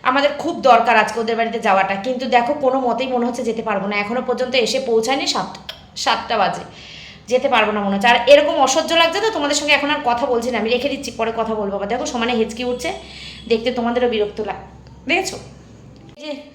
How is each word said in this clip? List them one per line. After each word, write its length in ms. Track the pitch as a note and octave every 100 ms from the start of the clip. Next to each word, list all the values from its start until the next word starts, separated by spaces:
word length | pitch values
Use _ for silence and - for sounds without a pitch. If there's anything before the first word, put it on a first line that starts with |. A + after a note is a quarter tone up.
আমাদের 260 | C#4 C4+ C#4+ -
খুব 240 | D#4 -
দরকার 360 | B3+ A3+ A#3 A3
আজকে 220 | G#3+ A#3
ওদের 160 | A3+
বাড়িতে 240 | A3+ A3+ A3+
যাওয়াটা। 360 | G#3 F#3+ G3
কিন্তু 300 | G3 A#3+ B3
দেখো, 280 | C4 A#3+ B3
কোনো 260 | D4 C4 C4+
মতেই 280 | B3 A#3 C4
মনে 180 | B3
হচ্ছে 180 | A#3+ B3
যেতে 180 | A3+ A3+
পারবো 260 | A3 G3 G3+
না। 100 | G3+
এখনো 240 | G#3 A#3+
পর্যন্ত 340 | B3 A#3 B3+
এসে 240 | B3+ G#3+ C4
পৌঁছায়নি 480 | - A3+ A3+ C#4 F4
সাত-, 460 | G#3+ F3 - - - -
সাতটা 420 | - - A3+ - A3+
বাজে, 240 | F3+ - - - - - - - -
যেতে 220 | B3+ C4+
পারবো 220 | B3 G#3
না 100 | G#3
মনে 140 | G3+
হচ্ছে। 120 | G3 A#3
আর 220 | B3+ -
এরকম 260 | C#4+ D4+
অসহ্য 380 | D#4+ C4+ E4 D#4+
লাগছে 280 | E4 E4 F#4
তো, 80 | A4
তোমাদের 260 | F4+ C#4+
সঙ্গে 180 | C#4+ D4
এখন 160 | C#4+ C#4+
আর 100 | D4
কথা 200 | B3+ A#3+
বলছি 260 | C4+ A#3+ A#3
না, 80 | A#3
আমি 100 | A3
রেখে 200 | A#3+ C4+
দিচ্ছি, 220 | C#4 -
পরে 200 | - A3+ A3+
কথা 180 | A3
বলবো 200 | G#3+ G3+
আবার। 120 | G3 G3+
দেখো 180 | B3
সমানে 280 | D4+ A#3 A3+
হেঁচকি 300 | A3+ G#3+ -
উঠছে, 300 | B3 B3 - - - - - - -
দেখতে 240 | A3+ A#3+
তোমাদেরও 380 | A#3+ A#3 B3 A#3+
বিরক্ত 320 | A3 G#3 -
লাগ-, 680 | G3+ F#3 - - - - -
দেখেছো? 280 | F4 F#4+ - - - - - - - -
এই 100 | -
যে 100 | D4+ C#4 -